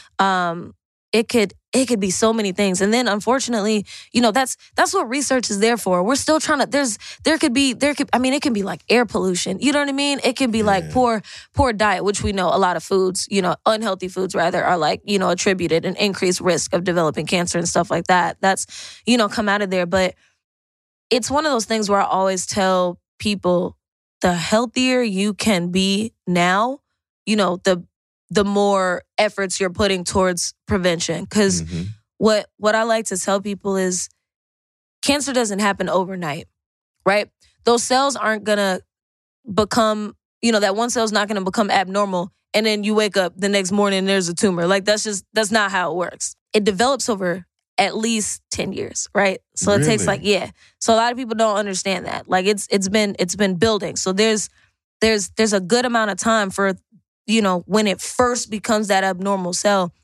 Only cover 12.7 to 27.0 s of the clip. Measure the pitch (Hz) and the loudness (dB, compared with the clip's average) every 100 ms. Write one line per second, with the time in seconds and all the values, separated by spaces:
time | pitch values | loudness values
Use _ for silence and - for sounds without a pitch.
12.7 | 170 - 196 185 185 - 202 180 151 214 | 0 0 0 2 -2 -2 0 0 0 0
13.7 | 220 220 190 185 185 185 196 170 180 - | 0 -2 -4 -6 -6 -4 0 0 0 0
14.7 | 175 151 190 - 202 180 180 208 185 165 | 2 0 -2 -2 0 0 0 0 0 0
15.7 | 165 165 - 202 175 185 180 180 160 - | 0 -2 -2 -2 0 -2 0 0 0 0
16.7 | 175 185 175 156 165 156 180 175 175 170 | -2 0 0 0 -2 -2 -2 0 -2 -2
17.7 | 175 170 165 170 180 170 - 190 190 - | 0 0 -2 2 2 0 0 0 0 -4
18.7 | - - - - 240 202 - 208 202 196 | -14 -18 -6 0 2 2 0 0 0 0
19.7 | 185 175 190 180 - _ _ _ _ _ | -2 0 0 0 -4 _ _ _ _ _
20.7 | _ _ _ - 247 220 285 311 240 - | _ _ _ -2 -2 0 -2 0 0 -2
21.7 | 220 202 196 - 185 190 190 - 208 190 | -2 0 0 2 0 0 -2 -4 0 2
22.7 | 185 180 175 _ - 208 196 180 175 175 | 2 0 -4 _ -6 -4 -2 0 0 -2
23.7 | - _ _ _ - 185 175 160 214 240 | -8 _ _ _ -4 -2 0 2 2 2
24.7 | 254 254 254 233 190 208 190 220 180 175 | 0 2 2 0 0 -2 0 0 0 0
25.7 | 185 190 196 226 - - 175 175 190 240 | 0 0 0 -4 -6 -2 2 2 2 0
26.7 | 285 _ _ | -4 _ _